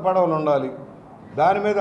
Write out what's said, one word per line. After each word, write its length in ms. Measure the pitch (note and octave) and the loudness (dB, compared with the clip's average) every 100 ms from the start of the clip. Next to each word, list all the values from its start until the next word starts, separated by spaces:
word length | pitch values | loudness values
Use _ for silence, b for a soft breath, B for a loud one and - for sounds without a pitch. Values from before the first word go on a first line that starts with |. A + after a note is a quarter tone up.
| F#3 | 0
పడవలు 280 | F#3 E3+ D#3 | 2 2 0
ఉండాలి, 300 | D3+ C#3+ C3 - - - - - - B2+ | 0 0 -2 -10 -16 -20 -20 -20 -10 0
దాని 200 | E3+ G3+ G#3 | 0 2 0
మీద 120 | G3+ | 2